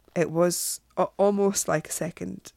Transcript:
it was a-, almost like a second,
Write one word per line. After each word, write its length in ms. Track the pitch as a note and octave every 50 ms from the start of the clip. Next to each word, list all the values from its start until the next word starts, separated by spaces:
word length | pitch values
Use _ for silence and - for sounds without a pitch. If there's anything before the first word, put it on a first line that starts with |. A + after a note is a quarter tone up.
| _ _ -
it 160 | F#3 E3+ D3+
was 500 | D#3 E3 F3 F3 F3 - - - - - - _ _ -
a-, 80 | F#3 - -
almost 520 | - F#3+ G3+ G#3 G3+ G3+ G3 G3 - - -
like 200 | D#3+ D#3 D#3+ -
a 40 | -
second, 600 | - - E3 - - F3 F3+ F#3+ - - - -